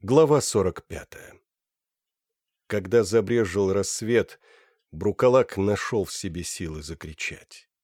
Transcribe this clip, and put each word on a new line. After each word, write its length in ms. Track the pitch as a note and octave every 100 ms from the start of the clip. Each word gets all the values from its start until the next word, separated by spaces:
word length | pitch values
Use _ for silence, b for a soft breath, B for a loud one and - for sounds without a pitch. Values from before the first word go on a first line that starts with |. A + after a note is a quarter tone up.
| F#2+
Глава 360 | C#3 D#3 D3
сорок 440 | - A2 F#2 - _
пятая. 540 | D#2+ - - - - _ _ _ _ _ _ _ _ _ _ _ _ _
Когда 380 | G#2 F#2 A#2
забрезжил 680 | G2 A2+ G2 A#2+ G#2 F#2+ G2
рассвет, 680 | G2 F#2+ - A2 A#2+ F#2+ - b b b b _
Брукалак 640 | D#2+ F#2+ G2 B2+ C3 A#2+ -
нашел 480 | G2 G2+ - A#2
в 80 | F2+
себе 320 | - G2 E2+
силы 380 | E2+ - E2+ D#2
закричать. 880 | D2+ E2 D#2+ D#2+ - - _ - _ _